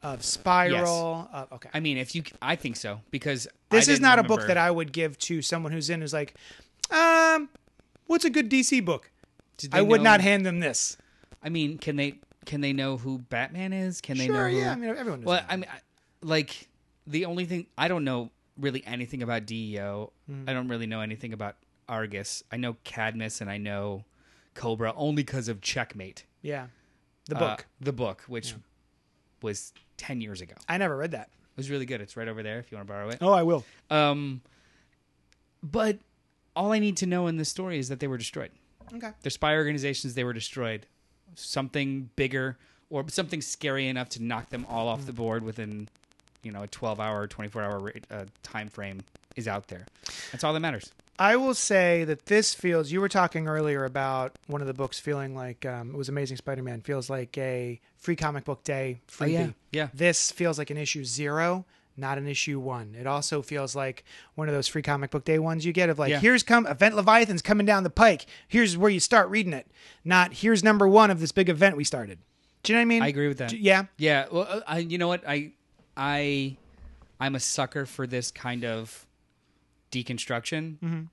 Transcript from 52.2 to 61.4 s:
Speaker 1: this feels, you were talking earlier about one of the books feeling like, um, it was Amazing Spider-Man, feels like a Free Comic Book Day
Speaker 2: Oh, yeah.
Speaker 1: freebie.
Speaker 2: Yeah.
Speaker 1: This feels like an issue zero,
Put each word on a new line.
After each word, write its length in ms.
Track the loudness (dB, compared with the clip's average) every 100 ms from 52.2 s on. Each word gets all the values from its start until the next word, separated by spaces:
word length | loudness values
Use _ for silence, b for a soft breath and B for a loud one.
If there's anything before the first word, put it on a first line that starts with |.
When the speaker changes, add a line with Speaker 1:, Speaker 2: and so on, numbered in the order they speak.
| 2
Speaker 1:
this 260 | 4 4
feels, 400 | 0 0 2 2
you 80 | 0
were 80 | 0
talking 360 | 2 2 2 -2
earlier 360 | 0 0 0
about 540 | -2 -2 -2 -2 -4 -8 _
one 140 | -6
of 60 | -6
the 60 |
books 260 | -4 -6 -6
feeling 340 | -6 -4 -4 -8
like, 300 | -10 -8 -8
um, 240 | -8 -8
it 80 | -8
was 100 | -6
Amazing 300 | -4 -4 -6
Spider-Man, 420 | -8 -6 -6 -10
feels 300 | -6 -6 -4
like 280 | -8 -6 -6
a 440 | -4 -4 -6 -10 _ _
Free 180 | -4 -2
Comic 300 | -2 -4 -6
Book 180 | -8
Day 380 | -4 -4 -4 -6 _ -2
Speaker 2:
Oh, 60 | 0
yeah. 220 | 2 0
Speaker 1:
freebie. 60 | -4 _
Speaker 2:
Yeah. 140 | -4 -4
Speaker 1:
This 380 | 2 2 4 0
feels 260 | 0 -2 0
like 120 | -4
an 80 | -6
issue 260 | -4 -6
zero, 600 | -6 -4 -2 0